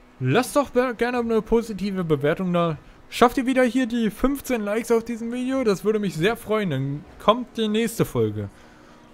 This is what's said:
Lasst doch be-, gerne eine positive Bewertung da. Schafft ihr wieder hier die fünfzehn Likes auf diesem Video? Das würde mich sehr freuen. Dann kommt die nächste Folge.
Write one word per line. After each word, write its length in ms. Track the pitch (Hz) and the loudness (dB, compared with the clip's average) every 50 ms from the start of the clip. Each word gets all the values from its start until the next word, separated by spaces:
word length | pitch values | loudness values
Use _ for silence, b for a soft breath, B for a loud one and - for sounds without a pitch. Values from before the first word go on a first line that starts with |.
| - - - - | -20 -20 -10 -4
Lasst 360 | 131 127 143 226 254 - - | 0 2 2 2 2 2 2
doch 160 | 294 269 - | 0 0 0
be-, 240 | - 247 254 262 240 180 | 2 0 0 0 0 -2
gerne 220 | 233 247 247 247 | -2 -2 0 -2
eine 240 | 233 233 226 220 214 | -2 0 0 0 0
positive 600 | - 226 233 226 226 214 175 190 208 190 185 180 | 2 0 0 0 -2 -6 -6 -4 -4 -2 -2 -2
Bewertung 480 | 156 156 135 135 147 165 - 190 180 | 0 0 2 2 0 0 0 -2 0
da. 260 | 175 175 170 165 156 - b b b b b b | 0 0 0 0 -2 -6 b b b b b b
Schafft 280 | - - 240 247 - 285 | 0 4 4 4 4 2
ihr 80 | 247 | 0
wieder 180 | 254 262 254 254 | 0 2 2 2
hier 220 | 240 220 262 262 | 2 2 0 0
die 240 | 220 233 240 226 208 | 0 0 0 0 0
fünfzehn 520 | - - - 269 285 269 - - 247 233 | 0 0 0 0 0 -2 -4 -4 -4 -2
Likes 300 | 208 202 208 226 226 - | -2 -2 -2 -2 0 0
auf 140 | 233 226 226 | 0 0 0
diesem 260 | 226 240 220 233 233 | -2 -6 -8 -8 -6
Video? 320 | 240 247 247 254 269 269 262 | -6 -4 -4 -2 -2 0 2
Das 200 | 214 196 165 - | 2 0 0 0
würde 160 | 208 214 208 | 0 0 0
mich 160 | 208 190 151 | 0 -2 -2
sehr 200 | 151 160 208 233 | 0 0 0 0
freuen. 360 | 220 - - 214 214 208 180 | -2 -4 -2 -2 0 0 0
Dann 340 | 139 131 135 139 139 147 - - - - - | 0 -2 -2 -2 -4 -6 -8 -12 -18 0 2
kommt 340 | - 220 254 240 - - 233 | 4 4 4 2 -6 -4 -2
die 100 | 220 214 | -2 0
nächste 380 | 208 220 233 226 - - 156 | 2 2 0 0 0 0 0
Folge. 440 | - - 127 113 107 101 104 101 101 B B B B B B B B B B B B | 0 2 0 0 0 0 -4 -6 -8 B B B B B B B B B B B B